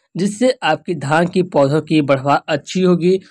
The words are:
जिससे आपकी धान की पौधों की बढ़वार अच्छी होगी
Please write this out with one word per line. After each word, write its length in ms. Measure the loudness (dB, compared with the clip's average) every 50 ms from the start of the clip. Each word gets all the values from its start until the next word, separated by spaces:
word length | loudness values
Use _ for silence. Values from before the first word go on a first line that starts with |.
| _ _ -6 -4
जिससे 400 | -4 -4 -2 0 0 0 0 0 0
आपकी 320 | 0 0 -2 -2 -6 -8
धान 320 | -6 -2 0 0 2 2 0
की 160 | 0 -2 -2
पौधों 380 | 0 0 0 2 2 0 -2
की 200 | -2 0 0 0
बढ़वार 420 | 2 2 0 0 0 0 0 0 0 -2
अच्छी 340 | -6 -6 -6 -6 -4 0
होगी 380 | 2 2 2 2 2 0 0 -2 -4 -8